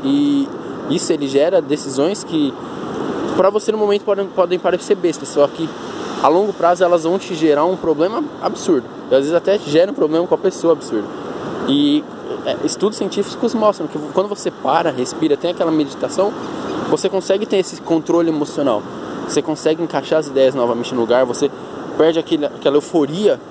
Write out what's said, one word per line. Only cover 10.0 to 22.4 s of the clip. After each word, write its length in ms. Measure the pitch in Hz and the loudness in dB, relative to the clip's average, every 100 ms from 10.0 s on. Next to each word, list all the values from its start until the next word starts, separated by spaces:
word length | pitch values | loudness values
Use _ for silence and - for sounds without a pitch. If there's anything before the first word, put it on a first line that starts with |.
| 156 160 170 | 0 2 2
com 100 | 170 | 2
a 20 | |
pessoa 360 | 131 - 170 | 0 0 2
absurdo. 320 | 156 - 110 101 - - - - - 120 | 2 0 -4 -4 -8 -10 -8 -8 -6 0
E, 360 | 139 143 151 147 - - 123 - | 2 2 2 -2 -12 -10 -6 -4
é, 100 | 120 156 | -2 -2
estudos 320 | - 196 214 | 0 -2 -2
científicos 560 | 196 - 202 - 240 | -4 -2 -4 -2 -2
mostram 340 | 220 214 202 151 | 2 0 0 -6
que 100 | 170 147 | -6 -2
quando 140 | 180 202 | -2 -2
você 220 | 202 185 | -2 -6
para, 380 | - - 156 165 | -4 0 2 2
respira, 460 | 131 123 - 160 147 | -2 -4 -2 0 0
tem 140 | 175 | -2
aquela 200 | 175 170 | -2 0
meditação, 600 | 156 143 - - - 202 - - - - - - | 0 0 -4 -4 0 0 -2 -8 -8 -6 -6 -2
você 200 | 151 190 | 0 0
consegue 360 | 190 - 196 220 | -2 0 0 2
ter 120 | 202 | 0
esse 240 | 180 170 | 0 -6
controle 480 | - 165 151 170 170 | -2 -2 2 2 4
emocional. 520 | 156 143 - 139 107 - - - - - | 0 -2 0 0 0 -2 -12 -10 -8 -2
Você 140 | - | -2
consegue 400 | 147 151 160 160 | -2 -2 0 0
encaixar 360 | 165 147 135 160 | 0 -2 0 0
as 80 | 147 | 0
ideias 260 | 135 131 131 | 4 4 4
novamente 380 | 120 117 120 | 0 0 -2
no 80 | 127 | -2
lugar, 240 | 113 123 131 | 2 4 4
você 240 | 120 139 - - - - - | 2 -2 -2 -12 -12 -10 2
perde 220 | 156 165 | 4 4
aquele, 260 | 156 165 | 0 0